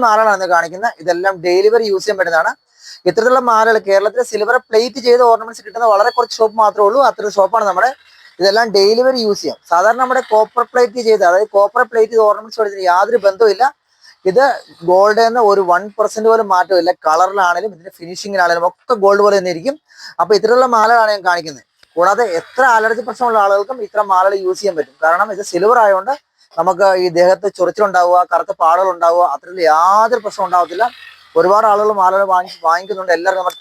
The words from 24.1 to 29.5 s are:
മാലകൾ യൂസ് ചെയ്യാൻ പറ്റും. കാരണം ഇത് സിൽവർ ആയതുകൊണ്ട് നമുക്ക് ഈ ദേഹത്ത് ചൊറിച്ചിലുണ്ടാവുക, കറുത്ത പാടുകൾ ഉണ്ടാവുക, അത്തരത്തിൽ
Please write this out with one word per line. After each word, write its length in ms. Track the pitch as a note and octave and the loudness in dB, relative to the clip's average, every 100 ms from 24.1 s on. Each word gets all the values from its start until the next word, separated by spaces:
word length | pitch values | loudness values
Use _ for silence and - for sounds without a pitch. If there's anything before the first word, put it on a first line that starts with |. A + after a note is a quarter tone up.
മാലകൾ 200 | F#3 G3 G3 F#3 | 2 2 0 -4
യൂസ് 120 | F#3 | -4
ചെയ്യാൻ 140 | G3 E3 | -4 -4
പറ്റും. 180 | - _ | -8 _
കാരണം 240 | D#3+ F3 G#3+ | -2 0 -2
ഇത് 80 | F#3+ G3+ | -6 -6
സിൽവർ 260 | F3 G#3 B3 | -2 2 4
ആയതുകൊണ്ട് 300 | G#3 F#3+ G#3 C#4+ _ _ _ - | 2 2 -2 -8 _ _ _ -4
നമുക്ക് 280 | F3 F3+ G3 F#3 | -2 0 2 2
ഈ 20 | F3+ E3+ | 0 2
ദേഹത്ത് 280 | F3+ F#3 G3+ - | 2 2 -2 -2
ചൊറിച്ചിലുണ്ടാവുക, 600 | E3+ F#3 G3+ F3+ F3 F3+ F3+ | -2 0 0 2 2 2 2
കറുത്ത 200 | F3 E3+ F#3+ | -2 -4 -2
പാടുകൾ 260 | E3 F3 F#3+ | 0 2 0
ഉണ്ടാവുക, 300 | E3+ E3+ F3 F3 | 0 0 2 0
അത്തരത്തിൽ 300 | C#3+ F3 | -2 -10